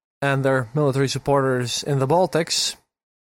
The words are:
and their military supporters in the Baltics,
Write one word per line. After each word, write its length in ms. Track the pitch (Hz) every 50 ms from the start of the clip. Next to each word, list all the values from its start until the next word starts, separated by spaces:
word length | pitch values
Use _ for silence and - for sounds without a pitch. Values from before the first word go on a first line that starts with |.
| _ _ _ _ 139
and 200 | 139 139 135 135
their 280 | 135 135 131 120 107 -
military 360 | 151 151 139 127 135 139 127
supporters 760 | - 131 - - 139 139 135 135 127 123 123 117 - - -
in 160 | 147 143 135
the 100 | 131 127
Baltics, 680 | 156 175 190 - - 156 170 - - - - - - - _ _ _ _ _ _ _ _ _